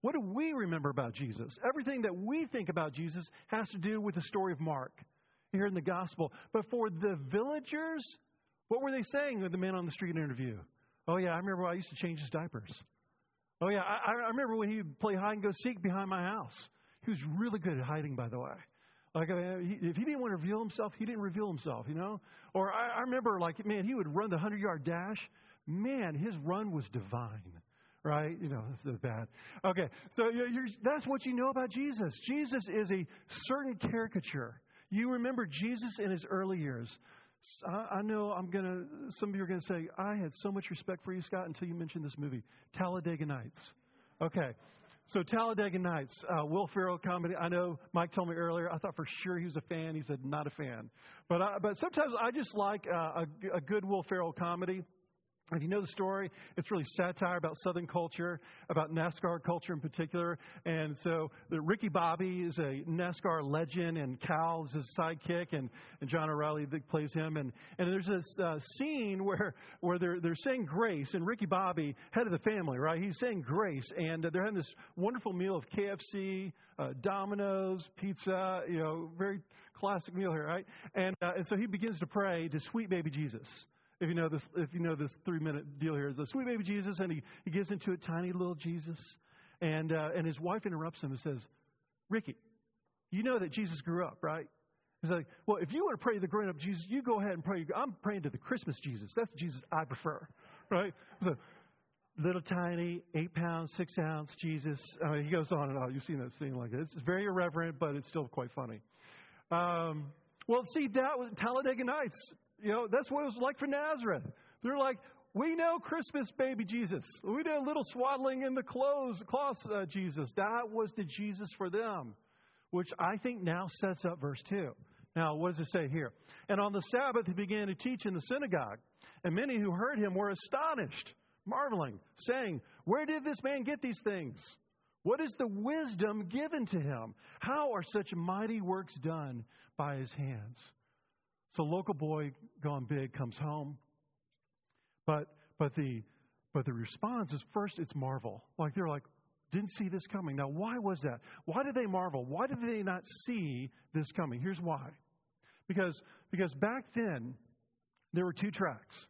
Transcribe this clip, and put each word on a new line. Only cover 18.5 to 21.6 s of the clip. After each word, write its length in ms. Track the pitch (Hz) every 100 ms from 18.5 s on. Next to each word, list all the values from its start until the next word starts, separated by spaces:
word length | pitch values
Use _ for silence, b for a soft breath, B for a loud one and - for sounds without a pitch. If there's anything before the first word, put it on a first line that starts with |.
| - - b b b b
Like, 160 | 160 160
I 40 |
mean, 440 | 180 180 185 175 208
he, 60 | 170
if 100 | 170
he 80 | 269
didn't 160 | 294
want 100 | 247
to 60 | 185
reveal 220 | 165 214
himself, 340 | 226 - 214 -
he 80 | 220
didn't 140 | 233
reveal 280 | 202 180 208
himself, 380 | 156